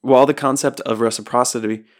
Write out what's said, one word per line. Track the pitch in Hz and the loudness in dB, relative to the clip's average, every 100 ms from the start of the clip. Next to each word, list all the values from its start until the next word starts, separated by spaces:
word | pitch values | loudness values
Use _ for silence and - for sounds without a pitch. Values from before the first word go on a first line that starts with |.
While | 123 131 143 | 2 4 4
the | |
concept | 147 139 139 143 - | 2 -2 -2 -4 -4
of | - 110 | -6 -2
reciprocity | 113 110 104 123 123 120 110 110 - _ | -2 -4 -4 -2 -2 -2 -6 -6 -10 _